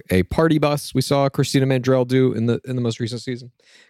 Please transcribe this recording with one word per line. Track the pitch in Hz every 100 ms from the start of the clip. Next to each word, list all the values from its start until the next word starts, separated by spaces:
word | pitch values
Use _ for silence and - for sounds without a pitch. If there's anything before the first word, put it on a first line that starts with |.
| -
a | 185
party | 95 - 160 156
bus | 147 147 -
we | 135
saw | - 143 139
Christina | - 135 135 135
Mandrell | 131 123 131 123
do | 131 131
in | 110 117
the, | 117 131
in | 127
the |
most | 120 -
recent | 113 120
season. | 131 120 120 _ _ _ _